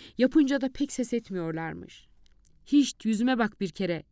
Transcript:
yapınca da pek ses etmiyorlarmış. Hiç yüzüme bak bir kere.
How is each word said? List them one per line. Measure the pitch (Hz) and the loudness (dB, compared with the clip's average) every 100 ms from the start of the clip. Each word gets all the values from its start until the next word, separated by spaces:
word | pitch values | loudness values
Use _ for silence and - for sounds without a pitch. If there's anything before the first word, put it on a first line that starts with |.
| - - | -12 0
yapınca | 262 320 269 277 | 4 4 4 2
da | 262 | -2
pek | - 285 | -4 -4
ses | - 247 | -4 -4
etmiyorlarmış. | 233 - 185 165 160 160 170 - - - - - _ - _ - | -4 -4 -6 -4 -6 -8 -10 -14 -20 -20 -20 -20 _ -20 _ 2
Hiç | 294 254 - | 4 4 0
yüzüme | 220 214 247 240 | -2 0 2 2
bak | 214 - | -2 -2
bir | 190 | -6
kere. | - 185 165 - | -4 -4 -4 -10